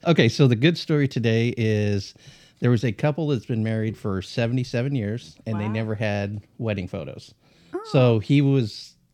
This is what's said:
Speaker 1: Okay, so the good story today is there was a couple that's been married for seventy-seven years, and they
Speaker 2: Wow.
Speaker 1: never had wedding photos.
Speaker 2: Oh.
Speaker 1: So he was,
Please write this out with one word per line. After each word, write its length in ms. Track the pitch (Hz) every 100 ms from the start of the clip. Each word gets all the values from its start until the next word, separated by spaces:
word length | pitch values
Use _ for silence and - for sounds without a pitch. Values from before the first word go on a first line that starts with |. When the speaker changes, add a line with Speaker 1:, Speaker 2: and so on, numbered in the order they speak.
| -
Speaker 1:
Okay, 220 | 165 117
so 200 | - 131
the 60 | 113
good 200 | 156 165
story 300 | - 147 135
today 460 | 123 113 113 120 120
is 580 | 110 104 104 101 - - - - _ -
there 100 | 120
was 120 | 120
a 80 | 123
couple 360 | 104 151 147 151
that's 180 | 123 -
been 180 | 113
married 320 | 110 110 110 131
for 240 | 107 95
seventy-seven 760 | - - 117 127 123 117 135 139
years, 420 | 104 120 - - 113
and 120 | 104
they 40 | 107
Speaker 2:
Wow. 40 |
Speaker 1:
never 240 | 110 110 107
had 460 | 107 101 101 104 - -
wedding 320 | 113 101 87
photos. 440 | 92 69 - - _ _ _ _
Speaker 2:
Oh. 60 | 359 440
Speaker 1:
So 260 | 135 123 113
he 220 | - 143
was, 540 | 139 135 107 - - _ _